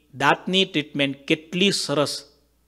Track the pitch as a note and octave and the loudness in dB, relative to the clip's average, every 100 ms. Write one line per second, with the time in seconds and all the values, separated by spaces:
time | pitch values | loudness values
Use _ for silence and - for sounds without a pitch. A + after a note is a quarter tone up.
0 | _ B2+ C#3 E3 - F#3 F#3+ E3 C#3+ C#3 | _ -2 2 2 0 0 0 -2 -4 -2
1 | C#3 C3+ - D#3+ - F3 G3 - - D#3 | -2 -4 -2 -2 -2 0 0 0 -2 -2
2 | C3+ - - _ _ _ | -2 -4 -14 _ _ _